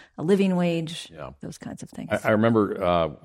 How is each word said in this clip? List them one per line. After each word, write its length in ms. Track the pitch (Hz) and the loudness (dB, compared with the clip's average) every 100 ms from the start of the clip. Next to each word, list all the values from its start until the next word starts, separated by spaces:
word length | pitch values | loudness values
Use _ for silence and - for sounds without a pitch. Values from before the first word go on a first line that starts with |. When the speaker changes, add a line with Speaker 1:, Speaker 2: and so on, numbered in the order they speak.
| - - | -18 -6
Speaker 1:
a 40 | |
living 340 | 156 196 196 180 | 2 2 4 2
wage, 520 | 175 170 160 165 - | 0 0 -4 -10 -14
Speaker 2:
Yeah. 180 | 165 143 - | -14 -14 -14
Speaker 1:
those 160 | - - | -16 -14
kinds 240 | - - | -14 -14
of 80 | - | -16
things. 180 | - - | -14 -4
Speaker 2:
I, 180 | 107 - | -2 2
I 20 | |
remember, 500 | 107 113 110 98 101 | 2 4 4 2 0
uh, 260 | 92 87 80 71 | 0 2 0 -4